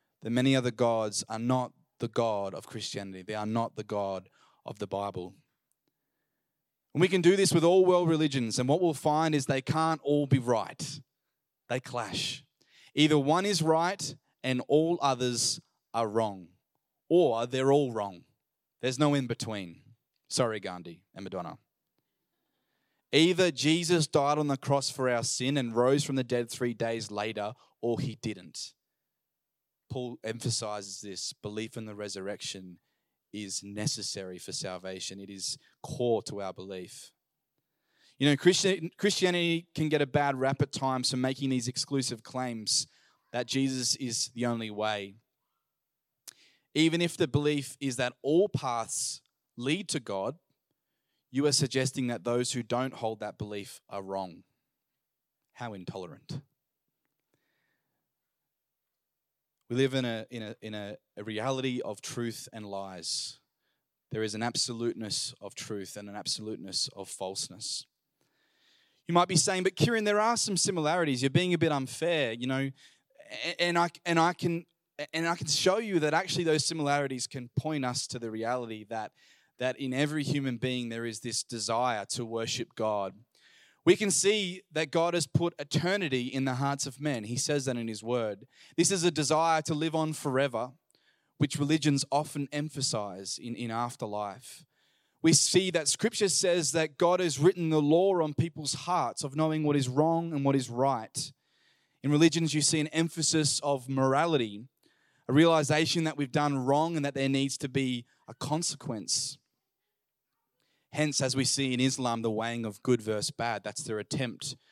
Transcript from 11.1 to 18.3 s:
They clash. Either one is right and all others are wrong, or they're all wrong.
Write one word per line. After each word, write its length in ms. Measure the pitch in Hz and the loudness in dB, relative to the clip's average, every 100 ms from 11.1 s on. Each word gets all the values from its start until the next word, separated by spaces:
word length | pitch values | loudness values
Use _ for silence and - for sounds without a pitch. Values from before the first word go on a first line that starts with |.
| _ _ _ _ _ - | _ _ _ _ _ -6
They 120 | 123 | -6
clash. 640 | - 123 104 90 - - - _ _ _ - | -4 -8 -6 -4 -6 -8 -16 _ _ _ -4
Either 240 | 139 151 151 | 4 6 6
one 280 | 139 170 202 | 4 2 2
is 160 | 175 | 2
right 520 | 160 160 175 202 - - _ _ | 2 2 2 -2 -8 -10 _ _
and 180 | 131 127 - | -4 -2 4
all 300 | 151 165 175 | 4 4 2
others 580 | 139 123 123 120 - - - _ _ | 2 2 0 0 -2 -4 -10 _ _
are 160 | 117 113 | -2 0
wrong, 400 | 110 107 95 90 _ _ _ _ _ - | 0 0 -4 -14 _ _ _ _ _ 2
or 380 | 170 151 113 123 | 6 6 2 0
they're 260 | 131 135 | 2 6
all 200 | 143 131 | 6 4
wrong. 300 | 110 101 87 - | -2 -6 -8 -20